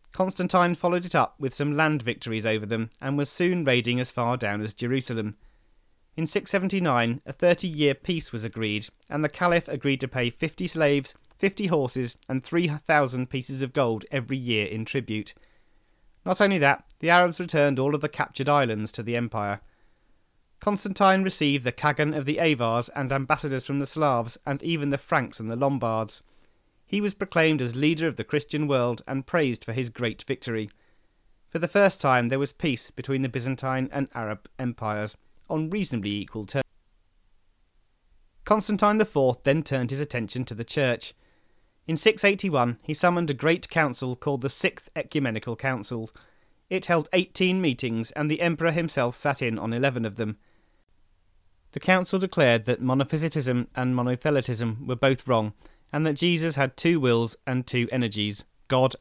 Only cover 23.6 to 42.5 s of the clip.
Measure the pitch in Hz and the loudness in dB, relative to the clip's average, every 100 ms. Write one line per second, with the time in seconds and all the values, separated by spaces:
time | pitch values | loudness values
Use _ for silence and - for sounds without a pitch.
23.6 | - 139 139 160 151 120 113 - - 139 | -4 -4 -2 0 2 2 0 -6 -6 -4
24.6 | 165 165 143 139 - 160 120 - 110 117 | -2 -2 0 -2 0 0 0 -6 -6 -2
25.6 | 139 135 117 110 110 - - _ _ _ | 0 0 0 -2 -4 -8 -16 _ _ _
26.6 | _ _ _ 202 202 196 196 170 160 151 | _ _ _ -2 -2 -2 -2 2 4 4
27.6 | 123 123 151 160 160 - - 156 - 151 | 0 0 0 2 -2 -4 -2 -2 -2 -2
28.6 | 151 131 120 113 - 135 131 170 139 117 | 0 2 2 -2 -6 -8 -2 0 0 -2
29.6 | - 117 123 - 120 107 - 127 - 113 | -6 -6 -6 -4 -4 -4 -6 -6 -4 -6
30.6 | 104 - _ _ _ _ _ _ _ 170 | -6 -12 _ _ _ _ _ _ _ -6
31.6 | 170 202 196 - 139 127 120 135 139 - | 0 4 4 4 2 4 4 0 -2 -2
32.6 | 165 120 - - 127 135 131 127 123 131 | -2 -2 -4 -8 -4 -2 -2 -4 -4 -4
33.6 | 135 131 131 139 135 120 110 107 - - | -2 -2 -2 -4 -4 -6 -6 -8 -12 -6
34.6 | 127 113 110 107 107 - _ - - 156 | -6 -4 -4 -4 -4 -8 _ -18 -6 -4
35.6 | 156 208 180 117 101 104 90 110 101 139 | -2 -2 -2 -2 -2 -4 -6 -10 -6 -6
36.6 | - _ _ _ _ _ _ _ _ _ | -6 _ _ _ _ _ _ _ _ _
37.6 | _ _ _ _ _ _ _ _ - 214 | _ _ _ _ _ _ _ _ 0 2
38.6 | 202 202 208 214 208 147 131 120 139 151 | 2 2 4 4 2 2 2 2 2 2
39.6 | 151 135 123 135 147 120 107 123 127 110 | 0 -2 -2 -2 -4 -4 -4 -6 -6 -8
40.6 | 117 - 131 117 - - _ _ _ _ | -4 0 0 0 -6 -16 _ _ _ _
41.6 | _ _ - 165 220 - 202 196 196 | _ _ -4 2 2 4 2 2 2